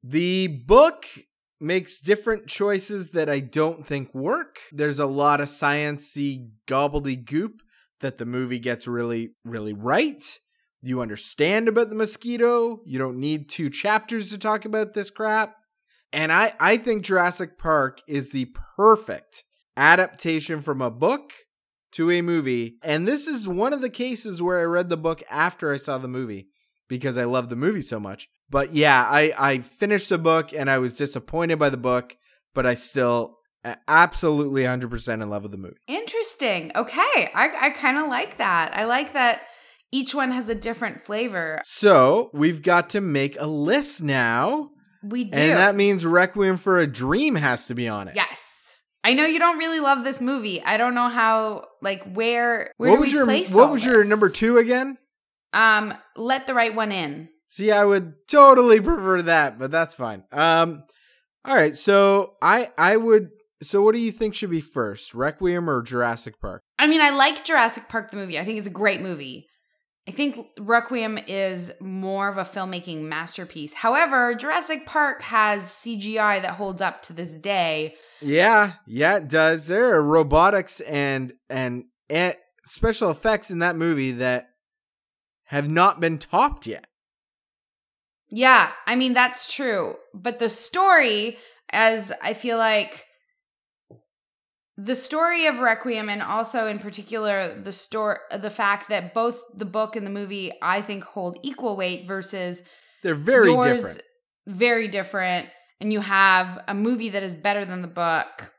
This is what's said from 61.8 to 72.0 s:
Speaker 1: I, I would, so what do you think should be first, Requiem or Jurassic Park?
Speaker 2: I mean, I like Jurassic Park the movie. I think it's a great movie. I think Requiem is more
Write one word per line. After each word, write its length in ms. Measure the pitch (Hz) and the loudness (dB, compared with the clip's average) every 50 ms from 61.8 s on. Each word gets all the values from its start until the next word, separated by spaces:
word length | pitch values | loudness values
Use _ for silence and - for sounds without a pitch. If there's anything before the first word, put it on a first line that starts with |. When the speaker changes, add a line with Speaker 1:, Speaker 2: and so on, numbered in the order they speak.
| - 208 202 196 196 196 196 202 190 - _ _ | 2 4 6 6 6 6 4 2 0 -2 _ _
Speaker 1:
I, 260 | - 170 196 247 240 - _ | 2 4 4 4 2 -4 _
I 200 | - 165 180 214 | 2 4 4 4
would, 320 | 220 226 226 220 220 196 165 _ _ _ _ _ _ - | 4 6 6 6 6 4 2 _ _ _ _ _ _ -10
so 180 | - - 202 | -2 2 4
what 140 | 202 214 220 | 4 4 4
do 60 | 240 | 4
you 100 | 233 226 | 0 -4
think 240 | 214 - 226 214 214 | -2 -4 -4 -4 -4
should 160 | - 220 190 | -6 -6 -4
be 100 | 170 160 | -4 -6
first, 540 | 151 - - 139 117 104 98 98 - - - | -6 -6 -4 -4 -4 -4 -6 -12 -16 -14 -6
Requiem 540 | 117 131 147 156 _ 190 180 175 175 175 165 | -4 -4 -4 -4 _ -2 0 0 0 -2 -2
or 120 | 143 123 | -2 -2
Jurassic 580 | 117 120 127 120 120 117 117 113 - 123 - _ | -4 -4 -2 -2 -2 -2 -2 -6 -10 -16 -14 _
Park? 200 | - 101 92 - _ _ _ | -12 -12 -12 -12 _ _ _
Speaker 2:
I 80 | - 285 | 0 2
mean, 140 | 302 320 320 | 2 4 4
I 80 | 302 285 | 4 4
like 340 | 277 277 269 302 294 - - | 6 4 4 4 2 -2 -4
Jurassic 420 | - 330 285 233 233 233 226 - | 0 2 2 2 2 0 -6 -14
Park 240 | _ - 226 208 - | _ -8 -8 -8 -8
the 60 | - | -12
movie. 200 | 202 196 185 175 | -12 -10 -8 -6
I 60 | 147 175 | -6 -6
think 140 | 202 226 | -6 -8
it's 100 | 214 190 | -8 -8
a 20 | 202 | -10
great 320 | 175 175 208 208 196 - | -8 -2 0 0 0 -2
movie. 460 | 190 185 175 147 143 131 131 - _ _ _ _ _ _ _ _ _ _ _ _ _ | -6 -8 -8 -10 -12 -14 -16 -18 _ _ _ _ _ _ _ _ _ _ _ _ _
I 40 | - | -14
think 360 | 190 - 294 285 - 233 220 _ _ - | -4 -2 -2 -2 -4 -6 -16 _ _ -14
Requiem 600 | 208 202 233 233 233 - 262 240 220 220 220 - - | -2 2 2 2 2 0 -6 -4 -4 -4 -6 -8 -8
is 440 | - 190 196 196 190 190 180 175 170 - _ | -8 -4 -4 -4 -4 -4 -6 -10 -12 -16 _
more 500 | 185 190 185 190 | -14 -10 -10 -8